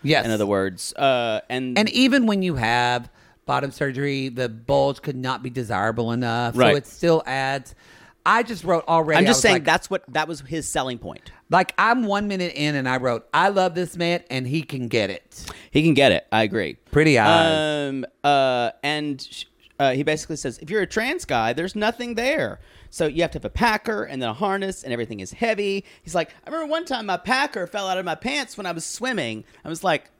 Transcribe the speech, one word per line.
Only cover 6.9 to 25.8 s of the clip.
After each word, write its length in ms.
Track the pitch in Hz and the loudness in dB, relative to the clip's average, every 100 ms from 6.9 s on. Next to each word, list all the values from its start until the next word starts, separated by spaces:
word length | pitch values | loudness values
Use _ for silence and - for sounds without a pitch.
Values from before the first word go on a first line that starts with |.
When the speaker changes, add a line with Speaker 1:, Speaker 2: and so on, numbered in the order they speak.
| - 170 160 - | -2 2 2 2
Speaker 1:
adds. 480 | 135 135 135 127 - _ - - _ | -2 -2 -4 -8 -20 _ -20 -20 _
I 200 | 160 214 | 2 2
just 200 | 233 208 | 2 -6
wrote 200 | 160 175 - | 0 0 4
already, 300 | 165 156 156 | 2 4 4
Speaker 2:
I'm 60 | |
Speaker 1:
I 40 | 190 | 6
Speaker 2:
just 100 | 240 | 4
Speaker 1:
was 40 | |
Speaker 2:
saying 140 | 226 180 | 4 4
Speaker 1:
like, 80 | 151 | 4
Speaker 2:
that's 240 | 170 - | 0 0
what, 140 | 190 - | -6 -2
that 180 | 139 156 | -2 -2
was 140 | 156 | -6
his 260 | 135 160 - | -8 -6 -4
selling 320 | 156 131 120 | -2 -2 -6
point. 320 | 90 67 - - _ | -10 -14 -20 -20 _
Speaker 1:
Like, 240 | 175 185 - | 2 2 2
I'm 240 | 208 247 | 2 4
one 240 | 220 202 208 | 2 -2 -2
minute 260 | 196 180 143 | -4 -4 -2
in 200 | 147 147 | -2 0
and 120 | 131 | 0
I 80 | 127 | 0
wrote, 300 | 127 117 - | 0 -2 0
"I 160 | 147 190 | 2 4
love 260 | 196 185 170 | 4 2 0
this 220 | 175 175 | -6 -2
man 260 | 170 170 - | -2 -2 -4
and 180 | 131 127 | -6 -2
he 140 | 156 | -4
can 260 | 151 135 120 | -4 -6 -2
get 220 | 113 98 | 0 0
it." 340 | 95 _ - - - - | -4 _ -18 -16 -16 0
Speaker 2:
He 120 | 143 | 2
can 100 | 160 139 | 4 6
get 180 | 139 | 6
it. 120 | 82 - | 4 2
I 120 | 110 | 0
agree. 320 | 107 104 85 - _ | 2 0 -2 -6 _
Speaker 1:
Pretty 260 | 143 156 131 | 4 6 6
eyes. 680 | 107 165 165 156 156 151 143 | 6 6 4 2 0 -2 -4
Speaker 2:
Um, 160 | 135 127 _ | -6 -10 _
uh, 480 | 143 143 135 123 120 - | 2 4 4 2 -2 -2
and 360 | 143 151 147 135 | -4 -2 -4 -8
sh-, 240 | - - - _ _ _ | -10 -16 -16 _ _ _
uh, 120 | 139 | 0
he 120 | 127 | 2
basically 340 | 147 151 - 156 | 0 -2 -4 -8
says, 220 | 139 113 | -8 -8
"If 100 | 151 | -4
you're 120 | 208 | -2
a 60 | 180 | -2
trans 380 | - 233 349 - | -2 -2 -4 -2
guy, 260 | 123 113 | 0 0
there's 240 | 127 180 214 | 0 -4 -2
nothing 400 | 214 233 240 226 | -2 -2 -6 -2
there. 460 | 247 311 117 - - - - | -2 0 -2 -6 -16 -20 -18
So 160 | - 160 | -2 -2
you 140 | 147 | 0
have 80 | 165 | -2
to 40 | 143 | -2
have 40 | |
a 60 | - | -8
packer 540 | - 233 214 - 214 | 0 0 0 -2 -6
and 180 | 214 135 | -6 -6
then 80 | 120 | -6
a 40 | |
harness 500 | 110 202 196 196 185 | -2 -2 -2 -4 -8
and 100 | 131 | -8
everything 260 | 120 113 107 | -6 -6 -8
is 140 | 95 | -12
heavy." 500 | - 233 208 202 196 | -4 -2 0 -2 -4